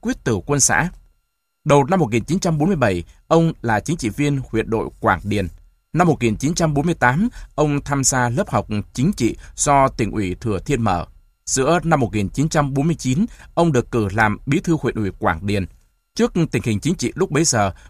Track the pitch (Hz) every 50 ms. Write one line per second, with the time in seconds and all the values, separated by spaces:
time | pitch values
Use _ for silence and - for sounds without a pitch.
0 | - - - - - 139 113 95 - - 143 143 135 - 104 80 143 180 - -
1 | - _ _ _ _ _ _ _ _ _ _ _ _ 151 143 143 139 127 185 190
2 | 160 110 110 117 104 - 110 - - 185 160 151 147 180 202 151 127 107 92 87
3 | 85 - - _ _ _ 160 165 165 165 147 - - 117 110 104 - - 160 170
4 | - 107 98 - 147 147 143 135 123 - - 110 110 - 110 110 78 67 - -
5 | - 110 - - - 101 107 104 98 87 - - - _ _ _ _ _ - 156
6 | 180 165 143 - 120 117 107 - - 143 175 - 180 156 147 139 143 - - -
7 | - 123 127 151 208 247 - - - - - - 151 151 143 143 - - 143 139
8 | 131 - 139 131 123 120 117 156 202 - - 110 95 - 107 104 98 - - -
9 | 123 180 214 - 127 107 - - - - - - - 147 143 139 135 135 - -
10 | 120 98 - 107 101 92 90 - - 117 104 90 - - 147 123 117 107 92 87
11 | 78 - - - _ _ _ _ _ - - 131 131 139 165 - - 165 165 143
12 | 127 101 92 107 101 90 - - 139 160 - 160 143 139 135 143 143 170 160 -
13 | - 127 127 151 214 233 - - - - - - 170 170 147 123 113 - - 120
14 | 107 98 92 113 110 107 104 98 - 139 139 165 - - 165 147 - 120 - 107
15 | 107 95 85 - - 104 85 80 92 101 101 101 92 78 - - _ _ _ _
16 | _ _ _ - 220 240 - 180 160 139 - 123 - 120 107 101 - 143 - -
17 | - 113 - 143 185 190 - 139 165 - - 113 101 95 - - -